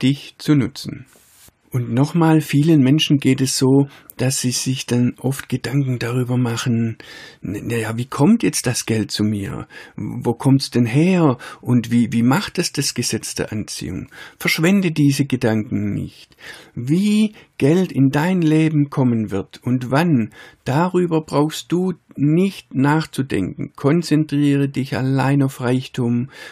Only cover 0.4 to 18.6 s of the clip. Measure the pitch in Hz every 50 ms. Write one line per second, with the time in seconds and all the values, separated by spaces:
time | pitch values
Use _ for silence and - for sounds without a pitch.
0.4 | - - 151 143 117 - - - - - - - - _ _ _ _ _ _ _
1.4 | - - _ _ _ _ - 127 120 117 113 123 143 156 - 170 160 160 160 156
2.4 | 147 - - 143 147 165 165 151 127 127 143 160 - - 151 139 - 135 131 131
3.4 | 131 131 - - 135 131 135 139 139 139 - - - - - - 123 127 139 -
4.4 | - 127 120 - - 131 131 131 - - 120 123 123 120 - - - 131 135 -
5.4 | - - - 127 - 117 127 143 139 131 123 117 120 117 120 127 127 120 123 123
6.4 | 127 117 113 117 - 127 117 113 117 113 107 - - - - - - - - _
7.4 | - - 98 101 98 104 117 117 110 110 113 113 123 - - - 185 202 226 226
8.4 | - 143 143 - - 117 117 - - - 113 110 104 - - - 104 107 107 101
9.4 | 98 98 - - - - - - - - - - 110 113 113 120 123 120 117 -
10.4 | - 139 135 139 - - - 120 123 110 113 143 165 185 190 175 165 143 120 -
11.4 | - - - - - - 123 123 107 117 117 120 117 107 - 117 117 123 135 185
12.4 | 208 - - - 165 - - - 139 - - - 120 - - 110 - - - -
13.4 | - - 110 107 95 - - - - - - - - - - - - - - -
14.4 | - 180 - - 160 180 196 202 185 175 160 151 147 143 135 - 139 139 131 120
15.4 | - 113 110 110 104 - 104 104 104 101 104 104 - - - - - _ _ _
16.4 | - - - - - - - - 117 127 151 185 202 214 208 214 220 208 - -
17.4 | - _ _ - 135 135 160 185 190 170 - 127 139 135 135 147 151 180 190 180
18.4 | 165 151 156 156